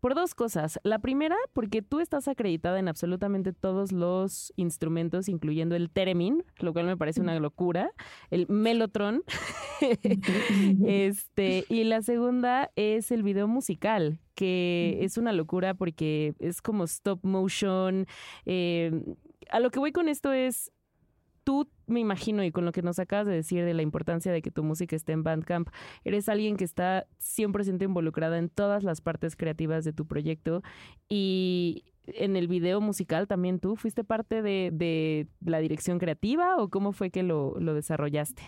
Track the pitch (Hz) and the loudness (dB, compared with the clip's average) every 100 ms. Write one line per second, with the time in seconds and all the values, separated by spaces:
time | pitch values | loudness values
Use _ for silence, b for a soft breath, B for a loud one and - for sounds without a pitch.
0 | 247 277 359 - 233 175 156 - 202 220 | 0 0 0 -2 -2 0 -4 -2 0 0
1 | 233 269 311 370 523 - 214 220 202 294 | 0 0 2 0 -2 -2 -2 -2 -2 -2
2 | 339 294 269 269 208 165 170 185 190 151 | 0 -2 -2 -2 0 0 0 0 0 -2
3 | 175 180 202 196 190 175 190 190 196 185 | -2 -2 0 0 -2 -2 -2 0 0 0
4 | 175 185 190 - - - 175 - 160 165 | 2 2 0 -4 -10 -4 -4 -2 -2 0
5 | 165 180 190 175 156 156 165 170 170 - | 0 -2 -2 -2 -2 0 0 0 0 0
6 | 185 175 175 302 - - 170 160 170 180 | 2 2 2 0 -2 -4 -2 0 0 0
7 | 151 160 180 165 147 - 180 175 302 - | 0 0 0 0 -2 0 0 0 -2 -6
8 | B B B 175 180 208 220 233 220 208 | B B B -2 2 2 4 2 2 0
9 | 202 240 - - - - - - 277 233 | 0 0 -2 -8 -8 -10 -10 0 2 4
10 | 208 196 196 190 240 196 196 190 202 196 | 4 2 2 0 4 4 6 6 6 4
11 | 196 202 - - 196 185 - 226 226 220 | 2 0 -4 0 2 2 0 2 2 2
12 | 214 240 240 247 247 247 277 - 214 220 | 2 2 2 2 2 2 0 0 0 0
13 | 220 233 202 196 208 240 - 160 202 220 | 0 0 2 2 2 0 0 -2 0 2
14 | 156 156 _ - 190 185 175 175 170 190 | 2 -2 _ -2 0 2 2 2 2 0
15 | 190 233 233 190 160 185 185 185 180 160 | -2 0 0 0 0 0 0 0 -4 -2
16 | 156 151 151 151 170 175 - 214 170 - | 0 0 0 -2 -6 -4 -2 -2 -2 -2
17 | - 185 190 190 190 - 202 185 185 190 | -2 -2 0 0 0 0 0 2 2 0
18 | 190 B B B - 185 175 170 165 160 | -2 B B B -4 -2 0 0 0 -2
19 | - - - - - 226 247 262 285 320 | -4 -12 -16 -20 -2 2 2 2 0 2
20 | 330 285 285 262 254 240 - _ _ _ | 0 0 0 2 0 -2 -8 _ _ _
21 | _ _ _ _ - 277 294 _ - 240 | _ _ _ _ 0 0 0 _ -2 0
22 | 220 190 - 214 185 165 175 175 175 175 | 0 0 0 0 0 0 -2 -2 -2 -2
23 | 180 202 208 175 156 175 175 165 156 156 | -2 -2 0 -2 0 0 0 0 0 -2
24 | 156 170 185 170 156 - 156 156 175 160 | -2 -2 0 -2 -2 -4 -2 -2 -4 -4
25 | - 160 160 160 160 175 170 B B B | -2 -2 0 -2 -2 -2 -2 B B B
26 | - 208 202 208 214 208 175 - 180 185 | -2 -2 0 0 0 0 -2 0 0 0
27 | - _ - - 214 202 196 185 190 180 | -2 _ -6 -2 0 2 0 0 0 2
28 | 160 156 160 170 170 - 202 208 196 160 | 0 0 0 0 0 0 2 2 0 -2
29 | - 160 165 - 160 156 160 160 160 156 | -4 -2 -4 -2 -4 -2 0 0 -2 -4
30 | 156 151 151 156 - 170 B B B B | -4 -4 -2 -4 -2 -2 B B B B
31 | _ 208 190 185 185 180 175 - _ _ | _ 0 2 2 2 2 0 -2 _ _
32 | - - 196 190 175 180 170 196 214 202 | -14 -4 0 0 2 2 2 2 0 -2
33 | 175 160 196 190 180 180 185 220 233 220 | -2 0 0 0 0 0 -2 -2 -4 -4
34 | 214 220 226 226 214 196 185 160 170 160 | -2 -4 -2 -2 0 0 0 0 0 2
35 | 156 156 151 _ 170 160 160 156 - 175 | 0 0 -4 _ -2 0 0 -2 0 0
36 | 175 151 208 302 349 359 202 196 202 196 | 0 -2 0 2 2 2 0 0 -2 -2
37 | 190 180 180 160 139 - 165 151 151 156 | -2 0 0 2 0 0 0 0 -2 -2
38 | 147 147 151 - | 0 0 -4 -8